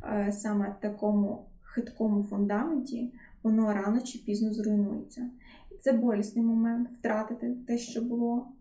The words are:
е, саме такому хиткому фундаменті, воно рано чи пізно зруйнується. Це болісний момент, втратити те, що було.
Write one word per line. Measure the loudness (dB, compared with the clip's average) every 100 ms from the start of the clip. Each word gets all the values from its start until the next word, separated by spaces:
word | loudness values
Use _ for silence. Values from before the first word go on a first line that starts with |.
е, | -2 -2 0
саме | -2 -2 0 -2 -4
такому | -6 -2 2 2 2 -2 -10 -20
хиткому | -8 -6 -6 -2 2 2
фундаменті, | 0 0 2 2 0 -2 -2 -6 -6 -8 -20 -4
воно | 2 4 4
рано | 2 2 2
чи | 0 -8
пізно | -4 0 0
зруйнується. | 0 2 2 2 -2 -8 -8 -10 -10 -20 -20 -20 -2
Це | 2
болісний | 4 4 2 0 2 2
момент, | 4 2 0 -2 -4
втратити | -2 -2 -2 -6 -6 -6 -2
те, | -4
що | -2 -4
було. | -2 0 0 0 -4 -18